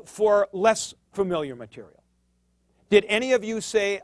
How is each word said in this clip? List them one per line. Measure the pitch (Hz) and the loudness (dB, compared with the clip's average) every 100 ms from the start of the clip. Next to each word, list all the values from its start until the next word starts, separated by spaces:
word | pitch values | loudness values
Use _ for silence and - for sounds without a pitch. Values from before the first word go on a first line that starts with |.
| - | -4
for | - 214 208 196 | 0 4 4 2
less | 190 220 220 - - _ | 0 2 2 -4 -16 _
familiar | - 190 170 143 120 | -6 -4 -4 -6 -10
material. | 110 123 95 _ _ _ _ _ _ _ _ _ - | -16 -20 -20 _ _ _ _ _ _ _ _ _ 2
Did | 202 202 | 2 4
any | 208 262 | -2 0
of | 247 | -2
you | 214 220 | -2 -8
say, | - 214 202 196 | -2 -2 0 -2